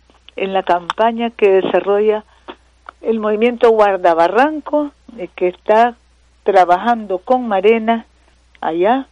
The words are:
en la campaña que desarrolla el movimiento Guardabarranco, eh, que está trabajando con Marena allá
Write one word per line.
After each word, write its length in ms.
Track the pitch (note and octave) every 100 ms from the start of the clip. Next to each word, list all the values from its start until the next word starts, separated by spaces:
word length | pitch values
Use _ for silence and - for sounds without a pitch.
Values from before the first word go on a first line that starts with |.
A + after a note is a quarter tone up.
| _ _ _ -
en 180 | F#3+
la 100 | F#3+
campaña 640 | F#3 F3 E3+ - A3+ A3+ A#3
que 200 | - G3+
desarrolla 760 | F#3+ F#3 F3+ F#3 G3+ G#3+ G#3+ - _ - - _ _ - -
el 180 | - A3+
movimiento 500 | G#3+ G#3+ A#3 A#3+ A#3+
Guardabarranco, 1200 | A3 G#3 F#3+ F3+ E3 E3+ G3+ D4 D#4 - D4 D4 - - A3+
eh, 120 | F3 -
que 120 | F3+
está 460 | - - A3 A#3+ A#3 _ _ _ _
trabajando 760 | - G3+ A#3+ A#3+ A3+ A#3 G#3 F#3
con 280 | - B3+ A#3+
Marena 580 | G3 G3+ A3+ A3 A3+ - _ _ _ _ _
allá 480 | - E3 F#3+ C4 C4